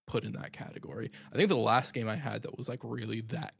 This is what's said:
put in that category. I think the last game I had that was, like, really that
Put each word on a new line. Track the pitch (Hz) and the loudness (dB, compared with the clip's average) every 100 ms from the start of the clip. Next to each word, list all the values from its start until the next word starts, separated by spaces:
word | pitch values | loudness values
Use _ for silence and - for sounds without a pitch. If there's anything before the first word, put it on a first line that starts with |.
| - | -4
put | 117 | -4
in | - | -2
that | - - | -6 -8
category. | - - - - - - - - | -10 -12 -10 -10 -8 -8 -10 -6
I | 131 | 2
think | 196 | 6
the | 135 | 6
last | 110 120 127 | 8 6 6
game | 123 113 | -2 0
I | 107 | 0
had | 131 110 | -2 -4
that | - - | -6 -6
was, | 123 | -6
like, | 127 | -6
really | 117 120 113 113 | -6 -6 -4 -4
that | 110 160 156 - | -4 -6 -6 -8